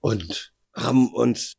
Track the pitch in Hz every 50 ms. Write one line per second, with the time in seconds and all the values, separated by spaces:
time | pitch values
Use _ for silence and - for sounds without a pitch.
0 | - - 110 104 87 82 - - - - _ _ _ _ - - - - 127 131
1 | 127 120 - 117 120 120 117 - - - -